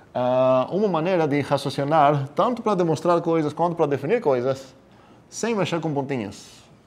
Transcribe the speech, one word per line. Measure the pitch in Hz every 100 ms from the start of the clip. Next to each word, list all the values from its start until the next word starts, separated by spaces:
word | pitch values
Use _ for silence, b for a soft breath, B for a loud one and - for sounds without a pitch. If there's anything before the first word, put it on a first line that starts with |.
| B
ah, | 127 123 127 131 131 127
uma | 175 214
maneira | 165 165 185 156
de | 143
raciocinar, | 135 139 143 135 143 160 143 147 135 -
tanto | 208 240
pra | 220 196
demonstrar | 175 151 175 170
coisas | 165 165 151
quanto | 151 170 165
pra | 151
definir | 143 139 233
coisas, | 156 131 123 135 - - - B B B _
sem | - 220 226
mexer | 175 170
com | 156
pontinhos. | 143 135 135 101 - - - - -